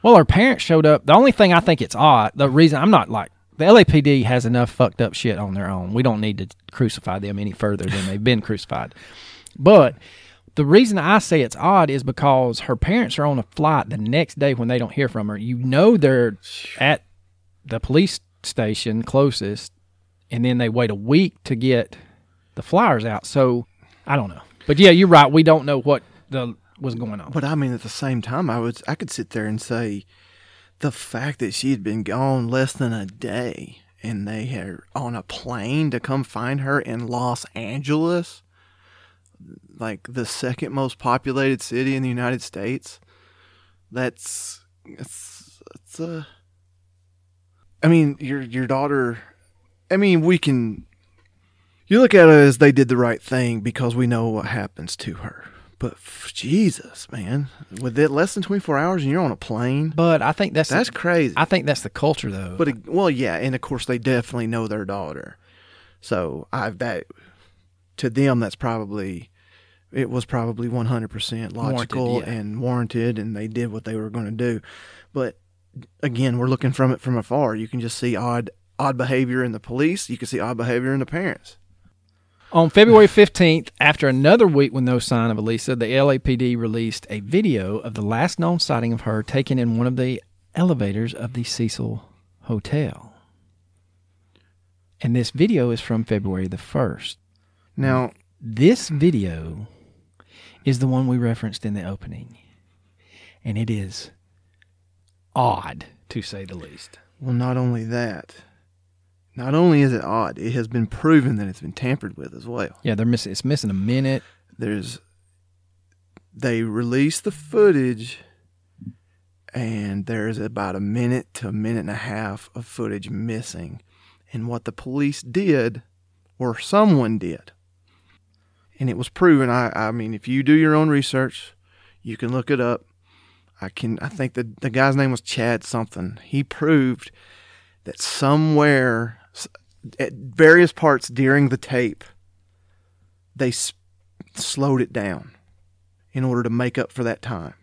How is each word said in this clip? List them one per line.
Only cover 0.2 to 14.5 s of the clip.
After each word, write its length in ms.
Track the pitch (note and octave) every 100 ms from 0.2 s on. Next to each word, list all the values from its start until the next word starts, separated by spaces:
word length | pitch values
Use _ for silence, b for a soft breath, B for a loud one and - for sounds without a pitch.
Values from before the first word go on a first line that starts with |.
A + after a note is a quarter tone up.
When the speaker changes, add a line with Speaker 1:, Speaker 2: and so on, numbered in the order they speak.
Speaker 1:
parents 400 | D3 F3+ B3 -
showed 220 | - E3 D3+
up. 200 | D3+ -
The 80 |
only 200 | F3 C4+
thing 180 | - G3
I 80 | E3+
think 220 | G#3+ D#3
it's 140 | A#2 G#2+
odd, 360 | D3+ B2+ G#2+
the 160 | - C#3
reason 320 | C3+ E3 C#3+
I'm 100 | F3
not, 180 | G#3 G2
like, 200 | A2 - _ _ -
the 80 | D#3+
L 120 | A#3
A 60 |
P 160 | F#3 D#3
D 240 | C#3+ C#3
has 220 | A2+ B2 A#2+
enough 240 | B2 A#2+
fucked 320 | - A#2+ -
up 120 | A2+
shit 240 | - B2 F#2+
on 160 | G2+
their 160 | F#2+ F#2+
own. 220 | F#2+ F2+
We 100 | A2
don't 200 | B2+ G#2+
need 160 | G#2+ G2
to 100 | F#2+ - -
crucify 480 | - A#2 - - F#2
them 180 | G2+ G2+
any 140 | G#2
further 320 | - G#2+ G2+
than 240 | F#2 G2+ F#2+
they've 160 | G2+
been 160 | A2 A#2
crucified. 560 | - G#2 - - A#2+ - B B B B B -
But 380 | C#3 G#3 B2+ - b b b b _ -
the 100 | C#3+
reason 320 | F#3 B3 G3
I 220 | D#3 G#3+
say 220 | - D#3+
it's 160 | A#2+ -
odd 320 | E3 G3 D#3
is 140 | C#3
because 580 | C3 B2+ C#3+ C3 B2+ A2+
her 160 | - B2
parents 420 | - A3 E3 -
are 60 | D3
on 120 | C3+
a 60 |
flight 460 | - - D3+ D3 G#2+
the 80 | G#2+
next 420 | G#2+ C#3+ E3 -
day 140 | C#3+